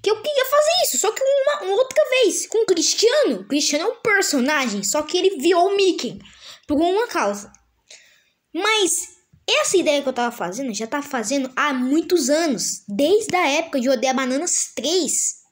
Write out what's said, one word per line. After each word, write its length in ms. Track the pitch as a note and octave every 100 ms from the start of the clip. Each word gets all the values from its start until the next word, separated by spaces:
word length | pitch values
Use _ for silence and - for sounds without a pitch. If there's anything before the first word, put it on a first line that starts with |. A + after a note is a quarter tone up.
que 80 | -
eu 120 | G#4+
queria 240 | D5+ C#5+ C5
fazer 380 | C#5+ D5+ F5+ E5
isso, 120 | -
só 140 | A4
que 100 | A4
uma, 420 | C5+ C#5 C5+ D5
uma 100 | -
outra 300 | G4 C5 - C#5+
vez, 380 | C5 A4 - -
com 160 | A4
o 20 | A4
Cristiano. 760 | F4 D4 - A4 C#5+ A#4 G3+
O 60 | G3
Cristiano 380 | C#4+ D4 D4 F#4+
é 20 |
um 140 | A#4+
personagem, 800 | A#4 G4+ - C#4+ B3 D4+ B3+ G3+
só 180 | G3 D4
que 160 | D4+ F4+
ele 200 | F#4 F#4
virou 300 | D4 F4+ F#4
o 80 | G4+
Mickey, 420 | F#4+ E4 A#3+ - - - - - _
por 100 | D4
uma 300 | E4+ F#4+ A#4+
causa. 440 | E4+ G#3+ G3+ - _ _ _ _ - _ _ _ _ _
Mas 560 | D#4 G4+ A4 F#4+ - - - _ _ -
essa 300 | B4+ D5+ F#4+
ideia 240 | D4 C#4+
que 60 | C#4
eu 60 |
tava 220 | B3+ A#3+ A#3+
fazendo, 380 | F3 G3 C4+
já 140 | G3 A3
tá 140 | D4
fazendo 500 | C#4+ B3+ G#3 C#4 B3+ -
há 180 | D4
muitos 560 | C4 B3 D4+ E4+ F4+ B3
anos, 540 | D4+ E4+ G#3+ - - -
desde 480 | G3+ C#4+ G#4 A4+ F4+
a 120 | D#4+
época 320 | C#4+ E4 C#4+
de 80 | A#3+
Odeia 240 | C4 C4
Bananas 580 | C4 B3+ C4 F4 - -
três. 680 | - B3 F4+ D4 - - - _